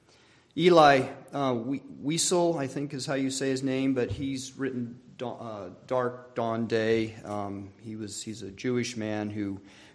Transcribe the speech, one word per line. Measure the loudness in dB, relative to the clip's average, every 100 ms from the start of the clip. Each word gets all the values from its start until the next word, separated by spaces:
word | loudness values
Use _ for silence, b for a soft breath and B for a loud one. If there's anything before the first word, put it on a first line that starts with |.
| b b b b b 2
Eli, | 8 10 10 8 2 -8 -10
uh, | -2 0
We-, | 0 -2 -6 -8 -8
Wiesel, | -4 0 2 4 4 2
I | -4
think | -6 -6
is | -6 -4
how | -2
you | -2
say | -2 -2
his | 0
name, | 0 0 2
but | 2 0
he's | -2 -4 -6 -8 -6
written | -4 -4 -6 -10 -18 -10
Da-, | -8
uh, | -8 -10 -10 -12 -14 -2
Dark | 0 0 -4 -8
Dawn | -4 -2 0 0
Day. | 2 4 2 0 -6 -8
Um, | -6 -6 -8 -12 -16
he | -14 -10
was, | -10 -10
he's | -12 -12
a | -12
Jewish | -6 -2 0 -2 -4
man | -2 -2 -2
who | -2 -4 -6 B B B